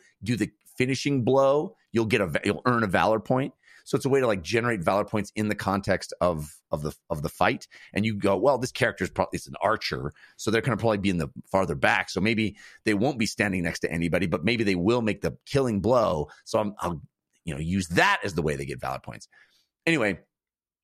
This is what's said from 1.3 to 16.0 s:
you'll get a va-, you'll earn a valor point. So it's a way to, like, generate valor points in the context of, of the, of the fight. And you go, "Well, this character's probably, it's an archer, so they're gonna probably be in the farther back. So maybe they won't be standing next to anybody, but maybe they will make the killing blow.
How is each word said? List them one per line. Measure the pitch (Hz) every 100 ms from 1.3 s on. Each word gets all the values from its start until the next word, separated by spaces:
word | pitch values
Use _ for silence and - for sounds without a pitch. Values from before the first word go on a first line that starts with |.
| 135 135 143 190 - _
you'll | 113
get | 113 120
a | 92
va-, | 73
you'll | 101 82 123
earn | 120
a | 107
valor | 90 90 110
point. | - 127 139 - _ -
So | - 131
it's |
a | 135
way | 139
to, | 123
like, | 98
generate | 80 113 120 110
valor | 82 98 101
points | 107 95
in | 107 107
the |
context | 104 98 98 101 92 - -
of, | 87 80 76 - -
of | 78
the, | 76 - -
of | 78
the | 78
fight. | - 92 120 - - -
And | -
you | 110
go, | 101 98 92
"Well, | 127 127
this | 127
character's | - 120 - 92
probably, | - 90 85
it's | 71
an | 69
archer, | 98 110 - 64 69 - - -
so | -
they're | 113
gonna | 123 107
probably | 113 104
be | 98
in | 87
the | 71 - -
farther | 95 90
back. | 71 104 107 -
So | 92
maybe | 104 107 104 - - -
they | 110
won't | 101 131 110
be |
standing | 107 - 104 92
next | 85 -
to | -
anybody, | 82 85 87 90
but | 92
maybe | 98 120
they | 101
will | 92 90 123
make | 110 98
the | - - -
killing | 139 127 101
blow. | 104 127